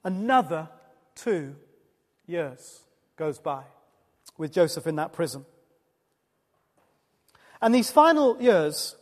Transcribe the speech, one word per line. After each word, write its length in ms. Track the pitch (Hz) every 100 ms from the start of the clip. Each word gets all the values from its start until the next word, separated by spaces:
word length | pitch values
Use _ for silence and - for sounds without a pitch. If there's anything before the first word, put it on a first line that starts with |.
Another 640 | 185 185 226 262 160 165 160 - _ _ _ -
two 400 | 240 185 139 143 _ _ _ _ _ _ -
years 580 | 170 147 127 - - _ _ _ _
goes 220 | 156 135
by 240 | 156 139 135 _ _ _ _ _ - -
with 160 | 156
Joseph 320 | 180 160 160 165
in 100 | 156
that 160 | 160
prison. 320 | - 160 139 139 _ _ _ _ _ _ _ _ _ _ _ _ _ _ _ _ _ _ _ _ -
And 140 | 226
these 180 | 247 220
final 480 | 302 320 311 269 240
years 560 | 247 190 151 151 - -